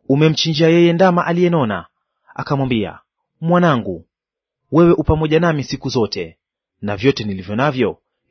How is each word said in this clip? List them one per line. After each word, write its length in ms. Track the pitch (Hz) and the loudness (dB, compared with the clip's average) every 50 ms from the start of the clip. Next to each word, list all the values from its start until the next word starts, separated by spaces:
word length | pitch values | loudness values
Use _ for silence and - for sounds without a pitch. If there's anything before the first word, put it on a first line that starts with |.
| _ - | _ -2
umemchinjia 600 | 135 143 156 160 151 - - 160 160 139 165 160 | 0 2 2 2 2 0 -2 -2 0 0 2 4
yeye 240 | 170 170 170 170 170 | 4 4 4 4 4
ndama 320 | 170 190 185 175 175 - | 4 2 2 2 2 0
aliyenona." 600 | 165 170 175 180 175 175 160 131 110 101 87 82 _ _ _ _ _ _ _ _ _ - | -2 0 0 0 2 2 0 0 -2 -4 -6 -8 _ _ _ _ _ _ _ _ _ -14
Akamwambia, 640 | - - - 143 135 135 127 123 110 101 85 80 - _ _ _ _ _ _ _ _ | -12 -8 -4 -4 -4 -2 -2 -2 -2 -4 -6 -8 -14 _ _ _ _ _ _ _ _
"Mwanangu, 640 | 160 165 175 175 175 170 143 120 101 98 90 82 - _ _ _ _ _ _ _ _ _ _ _ _ _ | -2 0 2 2 2 2 2 0 -2 -6 -10 -12 -14 _ _ _ _ _ _ _ _ _ _ _ _ _
wewe 220 | - 160 175 170 170 | 2 4 4 4 4
u 100 | - 151 | 2 2
pamoja 360 | - 160 151 160 151 156 160 | 0 -2 0 0 0 0 2
nami 240 | 175 170 156 147 127 | 2 0 0 -2 -4
siku 260 | - - 135 - 131 | -6 -8 -10 -8 -6
zote, 480 | - 127 110 98 - 98 85 80 - _ _ _ _ _ _ _ _ _ | -2 -2 -2 -2 -4 -6 -10 -10 -12 _ _ _ _ _ _ _ _ _
na 160 | - 104 104 95 | -8 -8 -6 -2
vyote 260 | 107 135 - - 110 | 0 0 0 0 -4
nilivyo 320 | 107 98 92 92 98 104 | -8 -8 -10 -10 -8 -6
navyo 420 | 113 135 151 131 131 117 92 85 - _ _ _ _ _ _ | -4 -2 -2 -2 -2 -2 -2 -4 -6 _ _ _ _ _ _